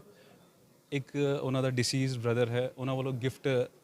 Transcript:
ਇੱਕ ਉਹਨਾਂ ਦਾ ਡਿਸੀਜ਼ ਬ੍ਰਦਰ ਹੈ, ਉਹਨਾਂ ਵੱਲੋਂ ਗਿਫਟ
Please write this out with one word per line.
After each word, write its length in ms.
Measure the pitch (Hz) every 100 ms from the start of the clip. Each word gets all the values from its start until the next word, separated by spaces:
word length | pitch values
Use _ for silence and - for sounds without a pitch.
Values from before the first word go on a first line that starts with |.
| - - - - - - - _ _
ਇੱਕ 480 | 143 131 143 143 139
ਉਹਨਾਂ 220 | 135 131
ਦਾ 60 | 131
ਡਿਸੀਜ਼ 480 | 127 120 135 131 127
ਬ੍ਰਦਰ 320 | 117 117 120
ਹੈ, 220 | 120 127 -
ਉਹਨਾਂ 180 | 131 131
ਵੱਲੋਂ 180 | 131
ਗਿਫਟ 340 | 127 127 - 143 127 127 -